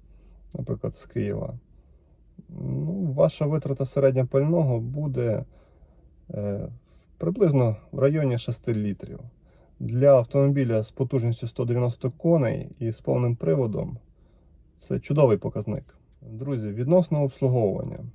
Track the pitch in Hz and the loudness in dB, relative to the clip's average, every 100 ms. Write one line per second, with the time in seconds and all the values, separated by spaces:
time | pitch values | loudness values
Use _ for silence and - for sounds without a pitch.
0 | - - - - - - 120 113 113 - | -20 -20 -20 -20 -14 -10 -8 -6 -8 -10
1 | - 123 104 104 - 117 - - _ _ | -10 -6 -4 -6 -8 -10 -18 -20 _ _
2 | _ _ _ - - - 131 131 156 190 | _ _ _ -20 -16 -10 -6 -4 -4 -4
3 | 165 135 160 - 147 151 139 135 135 147 | -2 2 2 2 -2 0 -2 -4 -2 2
4 | 135 131 127 135 147 170 143 117 120 143 | 4 4 2 2 2 2 2 0 -4 -6
5 | 147 127 120 104 - - _ _ - _ | -4 -2 -2 -2 -6 -16 _ _ -20 _
6 | _ _ - 104 101 101 104 120 _ _ | _ _ -12 -8 -6 -6 -8 -12 _ _
7 | _ - 160 196 180 139 117 104 - 135 | _ -6 -4 2 4 4 2 0 -8 0
8 | 139 156 139 117 - 120 - 110 104 95 | 2 2 0 -2 -4 -6 -4 -2 -2 -6
9 | - - 120 - _ _ _ - 117 120 | -10 -16 -18 -20 _ _ _ -10 -4 4
10 | 139 131 117 143 139 139 123 110 110 - | 6 6 4 2 2 2 2 0 -2 -4
11 | 131 135 117 117 117 - 127 120 123 - | -2 0 0 -2 -6 -4 -2 0 0 -2
12 | 127 - 170 165 117 - - - 113 113 | -6 -2 2 4 2 -2 -8 -8 -6 -4
13 | - 131 123 117 160 151 120 101 - 117 | -2 0 0 0 0 0 0 -4 -8 -10
14 | - _ _ _ _ - _ _ - 196 | -18 _ _ _ _ -20 _ _ -6 -6
15 | - 147 135 101 - 107 101 104 - _ | 0 4 6 4 0 -6 -6 -6 -10 _
16 | _ _ 120 110 135 131 104 104 127 180 | _ _ -18 -10 -6 -4 -4 -4 2 2
17 | 165 151 139 - 131 127 104 98 - - | 4 0 0 0 2 4 2 0 -6 -10
18 | 117 | -14